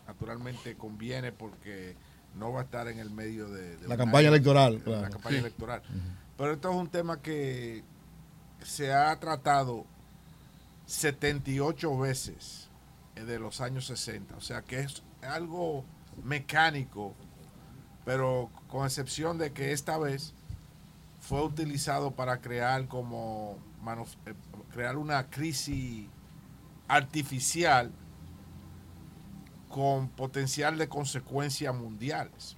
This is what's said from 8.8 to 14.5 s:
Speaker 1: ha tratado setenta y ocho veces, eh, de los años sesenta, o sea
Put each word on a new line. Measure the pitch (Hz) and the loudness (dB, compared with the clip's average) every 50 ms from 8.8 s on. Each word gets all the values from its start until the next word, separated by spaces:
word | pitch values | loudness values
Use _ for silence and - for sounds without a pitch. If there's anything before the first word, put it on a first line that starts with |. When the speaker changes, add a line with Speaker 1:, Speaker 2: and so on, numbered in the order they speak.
| 147 135 135 | 0 4 6
Speaker 1:
ha | 143 147 156 156 147 | 6 6 6 4 2
tratado | - 160 156 135 131 147 143 139 135 127 120 110 - - - - - - - - - - - - - - - - - - - - - | 0 -2 -2 2 4 6 6 6 6 4 0 -4 -6 -10 -16 -20 -20 -20 -20 -20 -20 -20 -20 -20 -20 -20 -20 -20 -20 -20 -20 -20 -12
setenta | - - - - 151 135 - - 147 147 143 135 139 | -8 -2 0 2 2 2 2 2 2 2 2 0 0
y | 135 135 | 0 2
ocho | 139 151 165 165 - 160 139 127 | 2 2 0 0 0 0 2 2
veces, | 131 135 131 131 - 104 82 - - - - - - - - - - - - - - - - | 2 2 0 0 -2 -8 -10 -12 -14 -16 -16 -16 -18 -20 -20 -20 -20 -20 -20 -20 -20 -18 -14
eh, | 110 110 | -12 -8
de | 117 117 113 | -6 -4 -4
los | 113 107 - - | -4 -6 -6 -4
años | 127 127 131 131 127 - | -4 -4 -2 -4 -4 -6
sesenta, | 123 - - 120 107 104 98 - - 104 | -6 -6 -4 -4 -6 -8 -8 -12 -14 -12
o | |
sea | 98 - | -10 -8